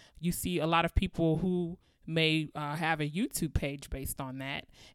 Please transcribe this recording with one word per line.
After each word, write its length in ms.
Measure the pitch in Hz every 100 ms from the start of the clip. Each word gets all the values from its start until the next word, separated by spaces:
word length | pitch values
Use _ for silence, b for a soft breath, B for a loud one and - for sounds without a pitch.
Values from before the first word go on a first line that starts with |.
| b b
You 140 | 170
see 260 | 170 175 175
a 80 | 156
lot 180 | 165
of 100 | 165
people 440 | - 185 - 165 160
who 400 | 185 180 170 175 _ _ -
may, 420 | 160 160 156 151
uh, 200 | 151 147 151
have 240 | 160 156
a 80 | 151
YouTube 440 | 156 262 - 160
page 360 | - 143 143 -
based 300 | 135 135 -
on 180 | 135 131
that, 280 | 135 143 - B B